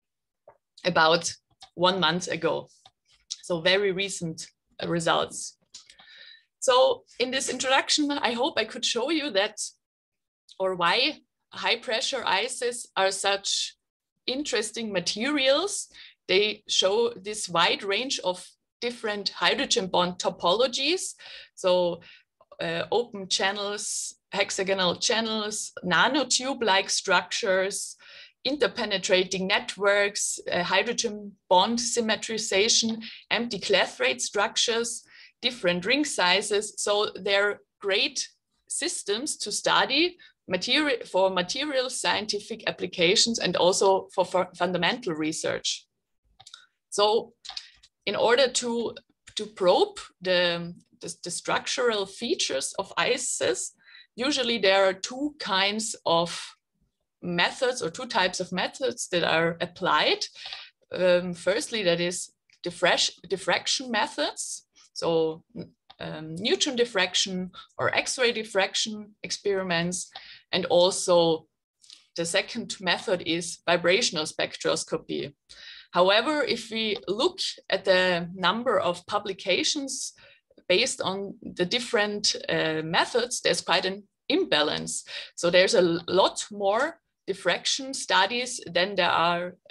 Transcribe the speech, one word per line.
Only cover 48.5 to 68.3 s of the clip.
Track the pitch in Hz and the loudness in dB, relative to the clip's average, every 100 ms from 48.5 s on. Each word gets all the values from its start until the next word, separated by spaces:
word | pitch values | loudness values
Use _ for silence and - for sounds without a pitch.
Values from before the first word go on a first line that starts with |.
| 262 240 233 220 - _ _ - - | 0 -4 -4 -4 -8 _ _ -14 -10
to | 214 | -10
probe | - 180 240 415 - - _ | 2 4 6 4 0 -18 _
the, | 180 180 175 170 175 175 _ _ | 0 2 2 0 -6 -12 _ _
the, | 175 - | -14 -12
the | 175 | -10
structural | - - 180 - - 247 214 | -8 -2 -2 -2 0 0 0
features | 190 - 233 349 - 135 - - | -4 -8 -4 -2 -2 -2 -4 -6
of | 196 - | -6 -2
ices, | 170 269 - - - 359 - - _ - _ - | 0 0 -2 -2 -2 -2 -6 -14 _ -20 _ -4
usually | 262 277 233 233 | -2 0 0 2
there | 190 196 | 4 6
are | 190 | 4
two | 190 - 254 294 - | 2 -8 -6 -6 -6
kinds | 208 190 196 214 220 - | -2 2 2 0 -6 -4
of | - 165 170 - - - _ _ _ _ _ _ | 0 2 2 -6 -12 -18 _ _ _ _ _ _
methods | 175 175 208 262 254 254 | -4 0 0 2 -2 -2
or | 165 | -6
two | 170 247 | -8 -4
types | 226 185 - | 0 0 0
of | 180 | -4
methods | 180 233 - 262 240 - | -2 -4 -2 -6 -4 -2
that | 175 | 0
are | - 160 165 170 | 2 2 0 -2
applied. | 180 - 170 151 220 403 - - - - - _ _ | -8 -4 0 2 2 0 -4 -10 -16 -16 -18 _ _
Um, | - 180 180 180 | 0 4 4 2
firstly, | 175 - 208 - 226 | -4 -2 -2 -2 -2
that | 180 170 | 0 2
is | 175 185 - _ _ _ | 0 -4 -10 _ _ _
diffrac-, | 180 170 175 - - - 175 | -10 0 2 4 0 -4 -8
diffraction | 185 - 196 - - 254 | -4 0 0 0 -2 -2
methods. | 220 285 - 320 - - - _ _ - | -2 -2 -2 -4 -4 -10 -10 _ _ -16
So, | - 165 165 160 160 _ - - _ _ - | -6 0 2 0 -4 _ -16 -16 _ _ -14
um, | 165 160 160 165 | -12 -10 -10 -6
neutron | 226 370 302 240 | -2 0 0 0
diffraction | 240 190 185 - 196 185 185 - - - | 0 2 0 0 -2 -4 -8 -12 -18 -2
or | - - | 0 0
X-ray | 294 - 240 | -2 0 0